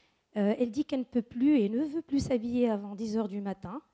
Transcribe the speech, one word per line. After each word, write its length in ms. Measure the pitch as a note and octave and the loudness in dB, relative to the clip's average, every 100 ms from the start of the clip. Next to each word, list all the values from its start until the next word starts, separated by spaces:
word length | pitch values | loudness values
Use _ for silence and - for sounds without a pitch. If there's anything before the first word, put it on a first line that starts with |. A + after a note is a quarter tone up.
| _ _ _ G#3+ | _ _ _ 0
Euh, 180 | G3+ A3+ | 2 2
elle 120 | B3 | 0
dit 140 | A3+ | -2
qu'elle 160 | - C4+ | -2 -4
ne 40 | |
peut 180 | A#3+ B3 | -2 -2
plus 360 | G#3+ A#3+ C#4 D4 | -2 2 4 6
et 100 | G3+ | 4
ne 140 | A3+ | 0
veut 180 | D4+ D#4+ | -2 -4
plus 240 | - C#4 - | -2 -2 0
s'habiller 440 | B3 A#3 B3 A#3+ | 0 0 2 2
avant 240 | G#3 G3+ | 0 -4
dix 220 | G3+ A3 A3 | -6 -2 -2
heures 120 | G3+ | -2
du 120 | G3+ | -4
matin, 400 | G3 F#3+ F#3+ F4+ - | -6 -8 -10 -12 -14